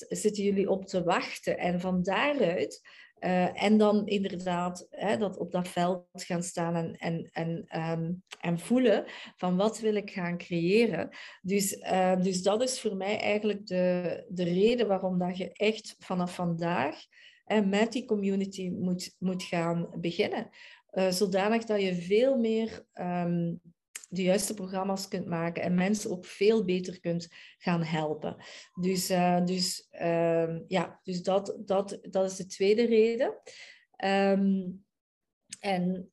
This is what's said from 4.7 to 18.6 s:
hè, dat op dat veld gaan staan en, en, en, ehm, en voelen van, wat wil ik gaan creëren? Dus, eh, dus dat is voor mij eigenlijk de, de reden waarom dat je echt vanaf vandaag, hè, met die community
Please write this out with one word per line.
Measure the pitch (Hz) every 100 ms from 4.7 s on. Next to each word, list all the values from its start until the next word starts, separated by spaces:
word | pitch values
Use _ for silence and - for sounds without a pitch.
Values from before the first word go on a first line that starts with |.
| 180 -
hè, | - 185 233
dat | 202 185
op | 180
dat | 180 180
veld | - 175 180 -
gaan | 190 - 175
staan | 175 - 170
en, | 170 165
en, | - 175 165 -
en, | - 165 165 165
ehm, | 165 165 165 165 180 - -
en | 175 170
voelen | - 240 247 214 - - - -
van, | 180 180
wat | 208 220
wil | 220
ik | 208 202
gaan | - 175 175
creëren? | - 175 170 208 233 170 - - - -
Dus, | 185 202 196 -
eh, | - 185 185 185
dus | 185 185
dat | 190 214
is | 254 -
voor | 220 196
mij | 190 214
eigenlijk | - 208 214 202 -
de, | 180 180 180 175 151 -
de | 180
reden | 175 175 214 247 202
waarom | 190 185 185
dat | 180 185
je | 180
echt | - 208 220 - -
vanaf | - 180 175
vandaag, | - 175 165 170 180 269 - - - - -
hè, | - 214
met | 196 196 233
die | 247
community | 233 214 196 196 196 -